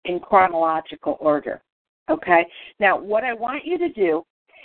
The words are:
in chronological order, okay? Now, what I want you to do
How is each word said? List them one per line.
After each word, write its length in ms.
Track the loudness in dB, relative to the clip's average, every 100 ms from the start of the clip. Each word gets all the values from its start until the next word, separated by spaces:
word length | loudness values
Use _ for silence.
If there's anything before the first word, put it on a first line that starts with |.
in 160 | -6 -6
chronological 960 | 2 4 4 2 0 0 -6 -8 -6 -2
order, 420 | 0 0 -2 -10 _ _ _ _ -4
okay? 360 | -2 2 2 2 -6 -18 -2
Now, 180 | 0 0
what 260 | 0 -2
I 80 | -2
want 320 | -4 -6 -6
you 140 | -4 -4
to 100 | -2
do 340 | 0 2 0 -4 _ _ -20